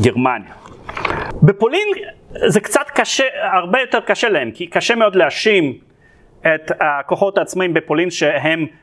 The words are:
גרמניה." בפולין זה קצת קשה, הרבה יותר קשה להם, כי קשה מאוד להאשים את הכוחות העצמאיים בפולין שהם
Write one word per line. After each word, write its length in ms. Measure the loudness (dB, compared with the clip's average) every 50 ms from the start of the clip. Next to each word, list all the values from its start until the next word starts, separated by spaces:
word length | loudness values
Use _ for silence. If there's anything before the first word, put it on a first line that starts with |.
גרמניה." 520 | 2 2 2 2 0 0 0 -2 -8 -14 -20 -20 -20 -20 -20 -20 -18 -14 -12 -8 -6 -6 -6 -6 -8 -6 0 4
בפולין 460 | 4 4 4 4 0 0 0 0 0 -2 -4 -4 -6 -14 -18 -20 -20 -14 -6 -2 0
זה 120 | 2 2 2
קצת 300 | 0 2 0 0 0 -2 -2
קשה, 280 | -2 -2 -2 0 0 0 -2 -2 -4 -4 0
הרבה 300 | 0 0 0 0 -2 -2
יותר 180 | -2 0 -2 -2
קשה 300 | 0 0 -2 0 2 0
להם, 220 | 2 0 0 -4
כי 160 | -8 -10 -8
קשה 280 | -4 -2 -2 0 0 2
מאוד 200 | 2 2 2 4
להאשים 580 | 4 2 2 2 0 2 2 4 4 2 0 -2 -6 _ _ _ _ _ _ _ _ _ _ _ _
את 300 | 0 0 0 0 -2 -6 -2 0
הכוחות 580 | 0 0 0 -2 -2 -2 0 0 0 0 0
העצמאיים 360 | -2 -2 -2 -4 -4 -2 0 0
בפולין 360 | -2 0 0 0 0 0 -2
שהם 560 | -2 -2 0 0 0 0 0 -2 -2 -2 -4 -8 -10 -10